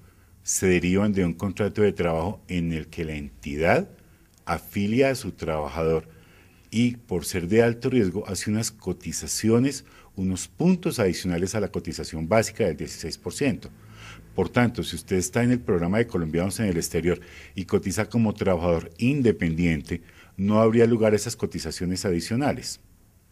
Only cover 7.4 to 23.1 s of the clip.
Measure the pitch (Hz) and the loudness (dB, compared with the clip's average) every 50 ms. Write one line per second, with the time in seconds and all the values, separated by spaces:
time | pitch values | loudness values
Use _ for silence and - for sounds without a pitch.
7.4 | 85 85 104 113 117 117 117 117 - 135 127 127 104 92 82 101 104 - 98 90 | -2 2 4 4 6 4 2 0 -2 0 2 2 2 2 0 -4 -6 -6 -6 -6
8.4 | - - 107 107 117 - - - - - - - - 82 78 - - 85 - - | -2 -2 -2 -2 -2 -4 -8 -8 -6 -6 -6 -6 -8 -8 -8 -8 -6 -6 -6 -2
9.4 | - 110 113 120 127 139 139 - - - - - - - - - 95 92 92 90 | 2 4 4 4 4 2 -2 -6 -10 -16 -20 -20 -20 -16 -8 -4 -2 -2 -2 -4
10.4 | - - - - 151 175 185 175 175 175 135 120 110 92 82 - - 92 87 85 | -6 -10 -6 0 2 2 2 2 0 -2 0 2 2 2 2 0 -2 -2 0 0
11.4 | 90 92 - 110 98 90 - 90 - - 76 - 76 - - 80 80 80 107 113 | 0 -2 -2 -2 -4 -2 -4 -6 -6 -6 -8 -8 -8 -8 -6 -6 -2 2 4 4
12.4 | 107 - - - 113 92 78 76 78 71 - - - 80 - - - - - - | 4 2 0 0 0 0 0 -2 -6 -10 -10 -10 -10 -10 -10 -8 -10 -10 -4 -2
13.4 | 143 139 98 - - - - - - - - - - - - - - - - - | -2 0 -2 -2 -6 -14 -18 -20 -20 -20 -20 -20 -20 -18 -18 -20 -20 -6 -2 -2
14.4 | 92 - - 127 123 113 - - 82 - - 85 - - 98 92 90 - - 120 | -2 0 2 2 2 2 2 -2 -6 -6 -6 -10 -4 0 0 0 0 0 0 2
15.4 | 117 120 123 120 120 - 104 87 85 85 98 113 120 117 - 95 85 80 78 85 | 2 2 2 0 0 0 0 2 2 2 2 0 0 0 -2 -2 -2 0 0 0
16.4 | 87 98 92 - 113 101 90 82 80 - - 85 80 87 87 - - - - - | 0 0 -2 -2 -2 0 0 -2 -2 -2 -2 0 0 0 0 0 -4 -12 -20 -20
17.4 | - - - - 95 - - 98 - 98 90 104 107 95 - 120 113 107 101 - | -20 -12 -10 -10 -4 0 0 0 0 0 -2 -2 -4 -2 0 2 2 2 0 0
18.4 | - 95 92 87 82 90 85 82 82 - - - 117 123 143 147 127 113 98 - | 0 2 2 2 2 2 2 2 0 -6 -6 -2 0 0 2 4 4 2 2 2
19.4 | 98 85 80 80 87 85 80 73 69 - - 82 - - - - - - - - | 0 -2 0 2 2 2 2 0 -2 -6 -8 -8 -10 -14 -20 -20 -20 -16 -8 -4
20.4 | 95 101 107 110 113 113 110 117 117 117 120 113 110 110 107 104 - 117 110 - | 0 2 4 6 6 6 6 6 6 6 6 4 4 4 4 2 0 -4 -4 -6
21.4 | - 95 - 85 78 80 80 - 92 87 92 87 - 104 90 85 82 - 110 120 | -6 -6 -6 -6 -8 -8 -6 -4 -4 -4 -4 -2 -2 0 0 0 -2 -2 -2 -2
22.4 | 147 135 117 120 - - - - - - - _ _ _ | 0 0 -2 -2 -6 -10 -14 -14 -18 -20 -20 _ _ _